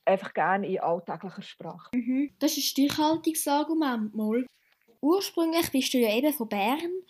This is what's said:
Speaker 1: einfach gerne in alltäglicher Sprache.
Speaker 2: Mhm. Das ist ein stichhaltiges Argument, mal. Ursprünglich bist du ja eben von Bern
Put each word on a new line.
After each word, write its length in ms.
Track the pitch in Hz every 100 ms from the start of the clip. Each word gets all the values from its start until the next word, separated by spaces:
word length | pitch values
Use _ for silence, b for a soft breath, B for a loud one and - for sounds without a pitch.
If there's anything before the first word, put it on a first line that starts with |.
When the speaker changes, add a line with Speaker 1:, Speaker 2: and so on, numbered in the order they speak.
| -
Speaker 1:
einfach 280 | 190 -
gerne 320 | - 165 196 175
in 140 | 190
alltäglicher 600 | 156 175 - 160 190 196
Sprache. 480 | - - 170 170 -
Speaker 2:
Mhm. 400 | 247 240 262 285 -
Das 140 | 294
ist 60 | 294
ein 40 |
stichhaltiges 880 | - - 277 311 302 320 320 311 294
Argument, 640 | 285 302 320 285 233 214
mal. 300 | 220 214 233 254 _ _ _ _ _
Ursprünglich 720 | 277 392 392 - 330 330 339
bist 220 | 269 262
du 40 | 254
ja 160 | 220
eben 160 | 220 294
von 120 | 277 226
Bern 460 | 202 208 302 339 370 -